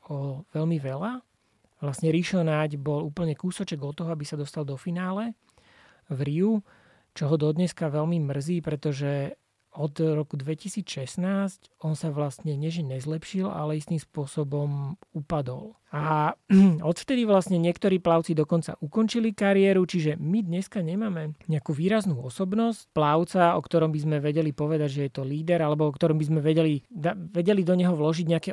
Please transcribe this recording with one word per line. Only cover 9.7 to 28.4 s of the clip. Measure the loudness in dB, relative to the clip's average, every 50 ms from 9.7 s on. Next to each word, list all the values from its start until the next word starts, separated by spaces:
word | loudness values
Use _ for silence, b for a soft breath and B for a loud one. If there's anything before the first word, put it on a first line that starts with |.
od | -8 -6 -6 -4 -2
roku | 0 0 2 2 0 -2 -4 -6
dvetisícšestnásť | -6 -4 -4 -6 -6 -8 -8 -6 -6 -6 -6 -8 -8 -8 -8 -4 -4 -2 0 0 0 0 -2 -4 -10 -18 _ _ _
on | -4 -4 -4
sa | -2 -4 -4
vlastne | -2 -2 -2 -4 -4 -6 -6 -4 -4
nie, | -2 -2 -2
že | -2 -4 -4
nezlepšil, | -4 -6 -6 -6 -6 -6 -6 -8 -6 -4 -4 -2 -2
ale | -4 -4 -4 -2 -4 -4
istým | -4 -4 -4
spôsobom | -4 -4 -6 _ -8 -8 -6 -4 -4 -4 -2 -2 -2 -2 -2 -2 -4 -6 -6 -8 -12 -14 _ _
upadol. | -10 -6 -4 -4 -4 -4 -4 -8 -10 -12 -16 -18 _ _ _
A | -6 -4 -2 0 2 2 2 2 0 -4 _ 6
<clears throat> | 8 8 10 8 6 4 0 -2
odvtedy | -2 -2 -2 0 0 2 4 4
vlastne | 4 4 4 4 2 2
niektorí | 2 2 0 2 2 2 2 2
plavci | 4 4 4 4 4 2
dokonca | 2 0 2 2 2 0 0 -2 -8 -10
ukončili | -10 -4 0 0 0 2 2 0 0 0 0
kariéru, | 0 2 4 6 6 6 6 6 4 2
čiže | 2 2 0 0 0 0
my | 0 -2 0 0 0
dneska | 0 -2 -4 -4 -4 -4 -6 -4
nemáme | -4 -2 -2 -2 -2 -4 -4 -4 -6 -8 -8 -8 -4
nejakú | -2 -2 -2 -2 -2 -2
výraznú | 0 2 2 2 2 2 0 -2 -2 -4
osobnosť, | -8 -6 -4 -4 -2 0 0 0 0 -2 -4 -10 _ _
plavca, | 2 4 4 4 4 2 2 4 4 6 6 4
o | 2
ktorom | 0 2 2 2 4 4
by | 2 0
sme | 0 0 0
vedeli | 0 0 0 0 2 0 0 0
povedať, | -2 -2 0 0 0 0 0
že | -2 -2 -4
je | -4
to | -4 -6
líder, | -6 -6 -6 -4 0 0 2 2
alebo | 2 2 2 2 2 0
o | 2
ktorom | 2 2 2 2
by | 2 2
sme | 2 0 2
vedeli, | 2 2 4 4 4 2 2 0 -4 _
da-, | -10 -4 -4 -4 -4
vedeli | -4 -8 -4 -4 0 2 4 4 4
do | 4 4 4
neho | 4 4 2
vložiť | 2 2 2 0 0 0 0
nejaké | 0 0 0